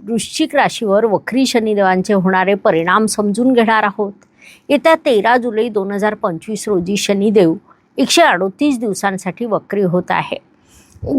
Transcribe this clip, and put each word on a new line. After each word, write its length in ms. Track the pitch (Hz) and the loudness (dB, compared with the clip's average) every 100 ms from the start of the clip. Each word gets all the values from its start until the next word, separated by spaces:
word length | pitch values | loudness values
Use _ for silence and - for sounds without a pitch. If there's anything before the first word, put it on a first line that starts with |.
| 202 | -6
वृश्चिक 460 | 226 - - 311 285 | -6 -6 -4 -2 0
राशीवर 500 | 202 - 220 196 226 | 0 -2 0 2 2
वक्री 400 | 190 - 240 262 | 0 -2 -2 0
शनिदेवांचे 680 | 240 220 202 190 185 180 | 0 0 0 2 2 2
होणारे 400 | 202 185 190 185 | 0 2 2 2
परिणाम 520 | 196 214 165 170 196 214 | 0 2 0 2 2 0
समजून 480 | 214 208 202 254 | -2 -2 0 2
घेणार 300 | 247 226 220 | 2 2 2
आहोत. 300 | 214 196 202 - _ _ - - - | 0 -2 -8 -8 _ _ -20 -14 -2
येत्या 260 | 277 320 320 | 0 2 2
तेरा 420 | 302 226 208 247 | 2 2 2 2
जुलै 320 | 240 214 233 | 0 -2 -2
दोन 220 | 208 196 | -2 -4
हजार 220 | 202 214 | -2 -4
पंचवीस 540 | 208 208 165 - 214 214 | -4 -6 -6 -8 -8 -2
रोजी 300 | 196 170 202 | -2 -2 -4
शनिदेव 560 | - 202 202 214 170 160 _ _ _ - | -2 0 2 4 4 2 _ _ _ -4
एकशे 240 | 269 - | 0 4
अडोतीस 580 | 320 180 190 - 294 254 | 4 2 -2 -2 -2 -2
दिवसांसाठी 680 | 226 190 202 190 190 170 233 | -4 -4 -4 -4 -8 -8 -4
वक्री 360 | 190 - 202 | -4 -4 -2
होत 220 | 190 180 180 | 0 0 -2
आहे. 280 | 180 160 - _ _ _ _ _ - - | -2 -4 -8 _ _ _ _ _ -14 -4